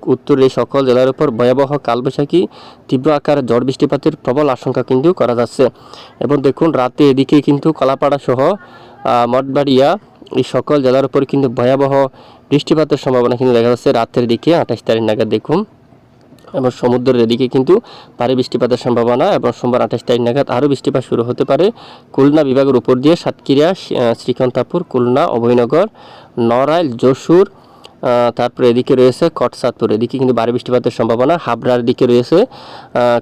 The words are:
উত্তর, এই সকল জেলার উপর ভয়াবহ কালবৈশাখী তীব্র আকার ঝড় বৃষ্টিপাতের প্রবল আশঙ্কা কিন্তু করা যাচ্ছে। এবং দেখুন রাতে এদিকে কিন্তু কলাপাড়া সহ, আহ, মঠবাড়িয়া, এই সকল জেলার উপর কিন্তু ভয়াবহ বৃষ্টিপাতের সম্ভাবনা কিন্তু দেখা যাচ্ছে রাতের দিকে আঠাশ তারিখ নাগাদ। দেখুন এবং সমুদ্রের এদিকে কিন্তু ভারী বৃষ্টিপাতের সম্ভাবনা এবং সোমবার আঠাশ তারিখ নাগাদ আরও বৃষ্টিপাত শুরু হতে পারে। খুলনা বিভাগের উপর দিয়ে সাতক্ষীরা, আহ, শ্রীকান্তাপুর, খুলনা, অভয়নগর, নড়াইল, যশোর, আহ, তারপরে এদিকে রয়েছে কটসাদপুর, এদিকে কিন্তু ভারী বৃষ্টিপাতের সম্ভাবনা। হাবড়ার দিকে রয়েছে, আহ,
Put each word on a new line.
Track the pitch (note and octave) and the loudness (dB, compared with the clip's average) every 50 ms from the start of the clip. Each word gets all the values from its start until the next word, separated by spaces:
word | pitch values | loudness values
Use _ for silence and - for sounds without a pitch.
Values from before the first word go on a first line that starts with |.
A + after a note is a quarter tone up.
| - | -2
উত্তর, | F3 C3 A#2+ - - D3 C3+ | -2 -2 -2 0 -2 2 2
এই | C3+ C3 | 2 2
সকল | - C3 A#2+ - - C#3 C#3 | 2 -2 -4 -2 -2 -2 0
জেলার | B2+ A#2+ B2+ C3 C3 | 2 2 2 2 0
উপর | C3 - D#3 D3 | 0 -2 -2 -2
ভয়াবহ | A#2 A2 A#2+ B2 B2+ C3+ C#3 C3 C#3+ | 0 0 0 0 2 0 0 -2 -2
কালবৈশাখী | C#3 - - A#2+ B2 B2 C#3+ - - C#3+ C#3 - F3 G3+ - - - - - - - _ | -4 -4 -2 -4 -2 -4 -4 -4 -4 -4 0 0 -2 -2 -2 -8 -16 -20 -20 -20 -18 _
তীব্র | - C#3 B2+ C3 D#3 | -6 -4 -2 0 0
আকার | D3+ C#3+ - - D3 C#3 B2+ | 0 0 0 0 -2 0 0
ঝড় | A2+ A#2 A#2+ B2+ | 0 0 0 0
বৃষ্টিপাতের | C3+ C3 - D#3 C3+ D3+ C#3 - D#3+ D3+ | -2 -2 -2 -2 -2 -2 0 -2 -2 -2
প্রবল | - - C3+ B2 D3 D3+ C#3+ | -2 -4 -4 -2 0 0 0
আশঙ্কা | B2+ - - C#3 B2 B2+ A#2+ | -2 -2 -4 -6 -4 -4 -2
কিন্তু | - C3 C3 C3+ E3+ F#3 | 0 0 0 2 0 0
করা | - B2 A#2 A#2+ | 0 0 0 0
যাচ্ছে। | A#2 A#2+ - - - C3 A2+ - - - - - - - - - - | -2 -2 -2 0 0 0 0 0 -6 -20 -20 -20 -20 -20 -20 -12 -8
এবং | - B2 C#3+ C#3 | -4 -2 -2 0
দেখুন | C3 C#3 B2+ - E3 E3 | 0 0 0 0 0 0
রাতে | D3+ C3+ B2 B2+ - - D3+ C#3+ | 0 0 -2 -2 0 2 2 2
এদিকে | B2+ C3+ C3+ - D#3+ D3 | 4 2 2 2 2 2
কিন্তু | - - C#3+ C#3+ - D#3+ | 2 2 -2 0 0 -2
কলাপাড়া | D#3 - C3+ C3 C3+ C3+ D3 C#3+ C#3+ | -2 0 0 -2 0 0 0 -2 -2
সহ, | C#3 - - B2+ B2 | -2 -2 -2 0 0
আহ, | C#3 E3 G3+ G3 - - - - - - - - - B2 A#2+ A#2+ A#2+ | 0 0 -2 -4 -8 -20 -20 -20 -20 -20 -16 -8 -4 -2 0 0 0
মঠবাড়িয়া, | A#2+ A#2+ C3 C#3 C3+ C3 D3 C#3+ C#3+ C3 B2+ C3+ D3+ F#3 G#3 - - _ - - - | 0 0 -2 -2 -2 -2 -2 0 2 2 2 2 2 0 -2 -6 -18 _ -20 -14 -8
এই | - B2+ C3 | -4 -4 -4
সকল | - - B2+ - - D3+ D3 | -2 -4 -4 -2 0 0 0
জেলার | C3 B2+ B2 C3+ C#3 | 2 2 2 0 0
উপর | C3 - C#3+ C3+ | 0 0 -2 -2
কিন্তু | - - C#3 C#3 B2+ | -2 -2 -2 -2 -2
ভয়াবহ | A#2 C3+ B2 B2 C3+ C3+ C#3 C3+ C#3 C#3 C3+ C3 _ - - - - - _ - | -2 0 0 0 2 2 0 0 2 0 0 -2 _ -12 -20 -20 -20 -14 _ -2
বৃষ্টিপাতের | C3+ D3 - - D#3+ D#3 D#3 C#3+ D3+ | -2 -2 0 0 0 0 0 0 -2
সম্ভাবনা | C3 - C#3 C3 B2 A#2+ A#2+ B2 | -2 -2 0 0 2 2 0 0
কিন্তু | A#2+ C3 B2+ A#2+ | 0 0 2 2
দেখা | A#2 A2+ A#2+ | 2 2 2
যাচ্ছে | B2 A#2 - C#3+ | 0 0 0 0
রাতের | B2+ A#2+ A#2 - - B2+ A#2+ | 0 0 -2 -2 -2 -2 0
দিকে | A#2 A#2 A2 - D3+ E3+ | 0 -2 0 0 0 2
আঠাশ | D#3+ - - A#2+ G#2+ - | 0 0 -2 -4 -6 -2
তারিখ | - A2+ A2+ A2 | -2 -2 0 0
নাগাদ। | A2 G#2+ C3+ A2+ | -2 -2 -2 -2
দেখুন | G#2+ G#2 A2 - - D3 F#3 G#3+ - _ _ _ _ _ _ _ _ _ _ _ _ - - - - - | -2 -2 -4 -2 -2 -2 -2 -4 -6 _ _ _ _ _ _ _ _ _ _ _ _ -20 -20 -18 -10 -6
এবং | D#3+ C3 B2 | -4 -2 -2
সমুদ্রের | A#2+ - - B2 B2 B2 B2 C3 B2+ A#2+ | -2 -2 -2 0 0 0 0 0 2 2
এদিকে | A#2 A2+ A#2+ A#2+ C3 | 2 2 0 0 -2
কিন্তু | B2 - C3+ C3 - F3+ A#3 - - - - - - _ - | 0 0 0 2 2 2 2 0 -4 -20 -20 -20 -16 _ -4
ভারী | B2 A#2+ C3 | -2 0 0
বৃষ্টিপাতের | B2+ B2+ - - A#2 B2 A#2 B2 | 0 -2 -2 -2 -2 0 0 -2
সম্ভাবনা | A#2 - C3 A#2+ A#2+ A#2 A#2+ A#2+ B2+ D#3 G3+ | -2 -2 -2 0 0 0 0 0 0 0 0
এবং | F#3+ C3+ A#2+ B2 | 0 0 -2 -2
সোমবার | A#2 - - B2 A#2+ A#2+ | -4 -2 -4 -2 0 0
আঠাশ | A#2 A2 - A#2 - | -2 -2 -4 -6 -2
তারিখ | - B2 A#2+ | -2 -2 0
নাগাদ | A#2+ A#2+ A#2+ C#3+ C3 - | 0 0 0 -2 -2 -2
আরও | - B2 C#3 | -2 0 0
বৃষ্টিপাত | D3 C#3 - - C#3 - C3 B2+ | 0 0 -2 -2 -2 -2 -4 -4
শুরু | - B2 A#2 A#2 | -4 -4 -4 -2
হতে | A#2+ A#2 - C#3 | -4 -2 -4 -2
পারে। | - C#3 C#3 F3 G#3+ A#3 - - - - - _ _ - | 0 0 2 0 0 -2 -4 -18 -20 -20 -20 _ _ 0
খুলনা | - C3+ C#3+ D3 D#3+ D3+ | 2 2 2 4 2 2
বিভাগের | C3+ B2 C3+ C3+ C#3 C3 | 2 2 2 2 2 2
উপর | A#2+ - - B2+ | 0 2 0 0
দিয়ে | B2+ C3 D3+ F3 | 2 2 0 0
সাতক্ষীরা, | - - C#3+ - _ - - C#3 C#3 D3+ F3 | 0 -2 -8 -8 _ -2 0 2 2 2 0
আহ, | F#3+ - - - C#3+ C3+ B2+ A#2 A#2 | 0 -4 -6 -6 -4 -2 0 -2 -2
শ্রীকান্তাপুর, | - - - B2 - C3 B2+ - C3 A#2+ - - F3 F3+ | -2 -4 -6 -4 -2 -2 -2 -2 -4 -6 -4 -6 -8 -6
খুলনা, | - - B2+ B2 B2 B2 C#3 E3 | -4 -2 -2 0 0 0 0 0
অভয়নগর, | - - A#2 A#2 A#2+ B2 B2 A#2+ A#2 C#3+ D#3+ G3 A3+ _ - - - - - - - - C3 | 0 -2 -2 0 2 2 2 2 2 2 0 0 0 _ -16 -20 -20 -20 -20 -20 -12 -6 -2
নড়াইল, | A#2 A2+ A#2 B2 C3+ C#3+ D#3 F3 F3 C#3 A#2 | 0 0 2 2 0 0 0 0 -2 -4 -4
যশোর, | A#2+ - B2+ C3+ - - - D#3+ F3+ G3+ - | 0 0 0 0 0 0 2 4 4 4 2
আহ, | _ - _ _ - - - - _ - - C3 A#2+ B2 A#2+ A#2+ | _ -20 _ _ -20 -20 -20 -20 _ -6 -2 0 0 2 0 0
তারপরে | A2+ - A#2+ A#2+ - - B2+ A#2+ | -2 -2 -4 -4 -2 0 2 2
এদিকে | A#2 B2 B2 - C#3+ | 2 2 0 0 2
রয়েছে | B2+ B2 C3 B2 - E3+ E3 - | 4 4 2 2 0 -2 -2 -2
কটসাদপুর, | - B2+ A#2+ - - - B2 - - A#2 G#2 | -2 -4 -4 -4 -4 -6 -6 -4 -2 -2 -2
এদিকে | G2+ G#2+ A#2+ A#2+ - | -2 -2 -4 -4 -4
কিন্তু | C3 C3+ B2+ B2 | -2 0 0 0
ভারী | A2+ A2+ A#2 | 0 0 -2
বৃষ্টিপাতের | A#2+ A#2+ - - B2 B2 A#2 B2+ | -2 -4 -4 -2 -2 0 0 -2
সম্ভাবনা। | - - A#2+ A2 A#2 A2+ B2+ C#3+ E3+ | -2 -2 -2 -2 0 0 0 0 0
হাবড়ার | E3+ - B2 A#2 A#2 - B2 B2 D3 A#2 | -2 -2 -4 -6 -4 0 0 0 0 0
দিকে | B2 B2 - C#3+ | -2 0 0 2
রয়েছে, | A#2+ A#2+ A#2+ A#2+ - D#3+ F3 | 2 2 2 2 2 2 2
আহ, | B3 - - - - - - - - - - B2 B2 A#2+ A#2+ A#2 | 2 0 -4 -18 -20 -20 -20 -20 -14 -6 -2 0 0 2 0 0